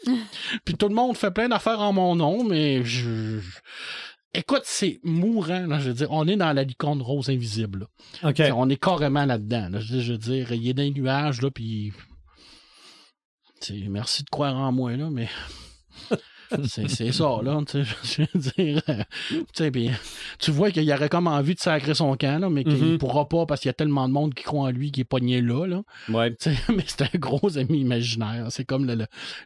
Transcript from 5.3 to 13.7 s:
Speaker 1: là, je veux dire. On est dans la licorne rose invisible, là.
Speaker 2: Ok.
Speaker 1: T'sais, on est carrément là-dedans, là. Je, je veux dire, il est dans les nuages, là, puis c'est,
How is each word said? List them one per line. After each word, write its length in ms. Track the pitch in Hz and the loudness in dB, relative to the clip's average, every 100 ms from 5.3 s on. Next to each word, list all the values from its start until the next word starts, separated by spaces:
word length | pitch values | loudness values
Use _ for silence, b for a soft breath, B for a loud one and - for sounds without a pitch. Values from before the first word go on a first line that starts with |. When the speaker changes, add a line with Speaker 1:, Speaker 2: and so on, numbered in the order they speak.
| 226 160 185 175 | 2 0 -2 0
Speaker 1:
là, 140 | 147 | 0
je 80 | 135 | 0
veux 40 | 120 | -2
dire. 160 | 147 | 0
On 160 | 156 156 | 2 2
est 80 | 208 | 4
dans 160 | 165 | 2
la 120 | 139 135 | 2 0
licorne 360 | - 147 143 | -2 -2 -2
rose 280 | 120 143 127 | -2 -2 0
invisible, 580 | 127 117 107 107 95 104 _ B B | 0 0 -2 -4 -6 -10 _ B B
là. 80 | 160 | -2
Speaker 2:
Ok. 20 | 151 | 4
Speaker 1:
T'sais, 160 | 147 | 4
on 160 | 120 131 | 4 2
est 60 | 139 | 2
carrément 460 | 190 170 147 143 143 | 2 2 2 2 2
là-dedans, 440 | 117 104 120 90 | 0 0 -2 -2
là. 80 | 101 | -4
Je, 220 | 110 127 | -4 -2
je 100 | 120 | -2
veux 60 | 113 | -4
dire, 320 | 113 131 123 | -2 -4 -2
il 160 | 117 120 | -2 -2
est 60 | |
dans 100 | 127 | 0
les 80 | 143 | 0
nuages, 500 | 139 131 139 147 120 | 0 0 0 0 0
là, 80 | 135 | -2
puis 440 | 135 113 107 104 98 - - - b b b b b b b b _ _ _ _ _ | -4 -6 -4 -6 -8 -18 -20 -20 b b b b b b b b _ _ _ _ _
c'est, 140 | - | -10